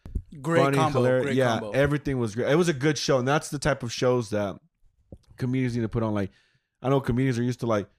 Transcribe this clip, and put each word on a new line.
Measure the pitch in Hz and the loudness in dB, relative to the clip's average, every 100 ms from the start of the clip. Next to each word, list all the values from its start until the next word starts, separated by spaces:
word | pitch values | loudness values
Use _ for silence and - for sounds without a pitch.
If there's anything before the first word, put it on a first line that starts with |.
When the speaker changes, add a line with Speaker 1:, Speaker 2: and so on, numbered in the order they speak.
| - - - 156 | -10 -10 -10 -12
Speaker 1:
Great | 139 165 | 0 2
Speaker 2:
funny, | 139 139 | 4 4
Speaker 1:
combo, | 156 135 | 2 2
Speaker 2:
hilarious. | 123 127 | 2 2
Speaker 1:
great | 139 131 | 2 2
Speaker 2:
Yeah, | 123 110 | 2 0
Speaker 1:
combo. | 107 | -2
Speaker 2:
everything | 117 143 147 143 131 | 0 2 0 -2 -2
was | 117 | -2
great. | 107 113 | -2 2
It | 151 | 2
was | 170 | 2
a | |
good | 143 147 147 | 0 0 0
show, | - 135 | 0 0
and | 123 | 2
that's | 151 - | 0 -2
the | 143 | -4
type | 156 135 | -2 -2
of | 120 | -4
shows | - 127 123 107 | -2 0 0 0
that | 104 101 85 _ _ _ _ _ - _ - | -4 -4 -6 _ _ _ _ _ -20 _ -8
comedians | 127 131 127 | -4 -2 -2
need | 120 | -2
to | 113 | -2
put | 120 | -2
on. | 113 | -2
Like, | 104 95 _ _ _ _ _ | -2 -4 _ _ _ _ _
I | 127 | 0
know | 139 | 0
comedians | 135 120 135 120 | 2 0 0 0
are | |
used | 123 123 | -2 -2
to, | 117 | -2
like, | 107 95 | -2 -2